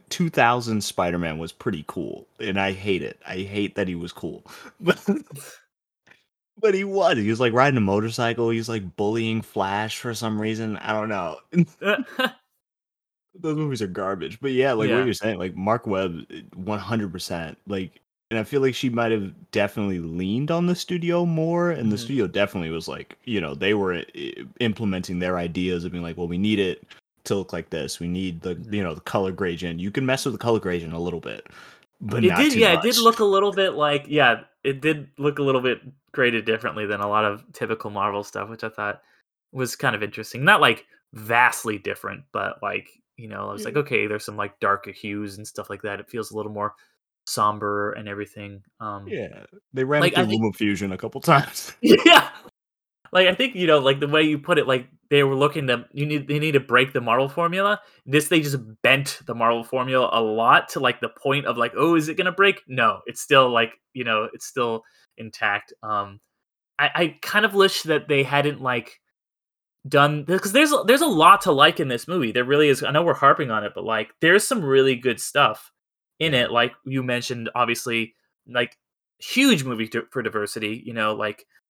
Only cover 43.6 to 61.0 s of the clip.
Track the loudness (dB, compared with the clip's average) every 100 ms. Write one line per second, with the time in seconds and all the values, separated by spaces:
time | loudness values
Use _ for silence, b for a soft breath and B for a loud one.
43.6 | -6 -4 -2 -2 -2 -6 -8 -10 -10 -4
44.6 | -2 -2 -4 -14 -10 -8 -10 -12 -14 -14
45.6 | -12 -12 -10 -10 -10 -12 -10 -10 -10 -6
46.6 | -8 b b b _ _ -8 0 0 0
47.6 | -4 -4 -4 -6 -10 -12 -12 -14 -16 -18
48.6 | _ _ -12 -12 -10 -10 -10 -14 -20 -20
49.6 | _ -4 0 0 0 -2 0 0 -2 0
50.6 | -2 -2 -4 -8 -10 -4 4 4 4 -6
51.6 | -14 0 6 8 8 6 4 -6 -20 _
52.6 | _ _ _ _ -2 4 4 4 -2 0
53.6 | 4 6 6 2 2 2 2 0 0 2
54.6 | 2 0 -2 _ _ 4 4 4 2 2
55.6 | -2 -2 -4 -6 -4 -4 -2 -2 2 0
56.6 | 4 2 4 0 2 2 2 0 -2 0
57.6 | 0 -2 b b 0 0 2 2 2 -4
58.6 | -6 0 2 4 0 -8 -10 0 2 2
59.6 | -2 -4 0 2 2 2 0 2 4 4
60.6 | 4 -2 -2 -2